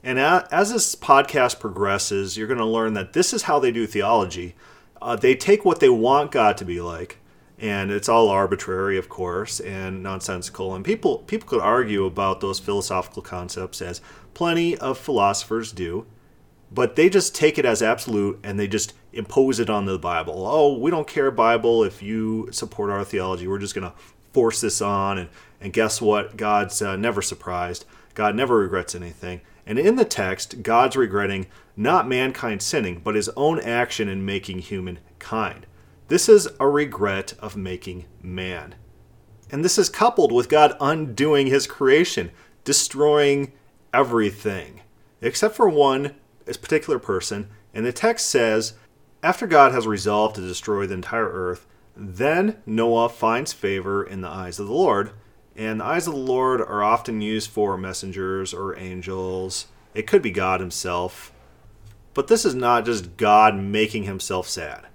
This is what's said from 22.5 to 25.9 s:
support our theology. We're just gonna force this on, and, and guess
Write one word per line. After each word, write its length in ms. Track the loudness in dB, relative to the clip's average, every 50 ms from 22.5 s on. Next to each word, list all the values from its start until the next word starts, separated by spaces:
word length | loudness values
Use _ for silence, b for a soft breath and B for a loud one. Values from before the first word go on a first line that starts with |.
| -8
support 380 | -10 -10 -10 -8 -6 -4 -4
our 140 | -2 -4 -6
theology. 440 | -4 -4 -4 -4 -4 -4 -6 -4 -6
We're 100 | -6 -4
just 160 | -6 -8 -8
gonna 200 | -8 -10 -10 -12 b b b b b _ _ _
force 280 | 2 2 2 0 0
this 200 | -2 -2 -2 -2
on, 380 | -2 0 0 0 0 0 -2 -4
and, 100 | -6 -10 b b b b b b
and 120 | -14 -4 0
guess 280 | 0 0 2